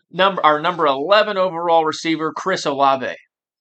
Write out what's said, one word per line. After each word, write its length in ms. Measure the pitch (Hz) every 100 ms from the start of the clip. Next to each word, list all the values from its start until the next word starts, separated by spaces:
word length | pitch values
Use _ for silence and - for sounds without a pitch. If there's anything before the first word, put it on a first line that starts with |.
| _
number, 340 | 170 196 185
our 160 | 151 151
number 280 | 165 175 151
eleven 500 | 135 156 208 208 190
overall 480 | 185 165 175 165 156
receiver, 480 | 147 160 160 156 156
Chris 300 | 196 185 156
Olave. 480 | 135 139 131 113 80 _ _ _ _